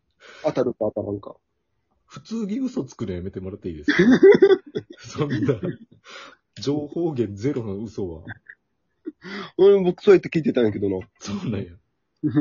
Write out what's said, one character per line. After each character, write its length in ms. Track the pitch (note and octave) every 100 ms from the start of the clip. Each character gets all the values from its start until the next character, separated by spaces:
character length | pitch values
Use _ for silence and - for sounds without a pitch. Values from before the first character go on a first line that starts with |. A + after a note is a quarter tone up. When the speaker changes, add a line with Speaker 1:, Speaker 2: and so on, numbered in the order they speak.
| _ _ - -
Speaker 1:
当 80 | D3+
た 120 | C#3+
る 100 | B2
か 60 | -
当 120 | G#2+
た 100 | G#2
ら 100 | G2+
ん 100 | G2+
か。 160 | - - _ _ _ _ _ _ _
Speaker 2:
普 140 | D3
通 260 | - A3+ G3
に 140 | A3+
嘘 240 | C4 -
つ 120 | C3 -
く 100 | G2+
の 80 |
や 80 | F2+
め 100 | F#2+
て 80 | F#2+
も 100 | F#2
ら 60 | G#2
っ 40 |
て 100 | F#2
い 20 |
い 60 | D#2
で 80 | -
す 80 |
か？ 100 | - A3 B3+ G4 F4+ G4 F#4 D4 - - -
Speaker 1:
<laughs> 0 |
Speaker 2:
そ 260 | A#2 - D3
ん 40 |
な、 320 | C3 C3+ A2+ F3+ - - _ - - - _ _ -
情 260 | B2+ D3 D3
報 280 | E3 E3+
源 200 | C3 G2+
ゼ 200 | G2+ C3
ロ 100 | C#3
の 140 | A2 G2
嘘 340 | A2+ - F#2
は。 140 | D#2+ - - _ - _ _ _ _ - - F3+ G3+ F3+ -
Speaker 1:
俺、 240 | G3 G3+
僕 220 | F3+ F3
そ 80 | G#3+
う 40 | F3
や 20 |
っ 40 |
て 60 | -
聞 120 | E3+
い 20 |
て 80 | C#3+
た 100 | B2+
ん 40 | A2
や 60 |
け 60 | G2+
ど 100 | G2+
な。 100 | F#2 - _
Speaker 2:
そ 120 | -
う 180 | G3+ F#3
な 100 | G2
ん 60 | F2+
や。 80 | - _ _ _ _ D3 C#3+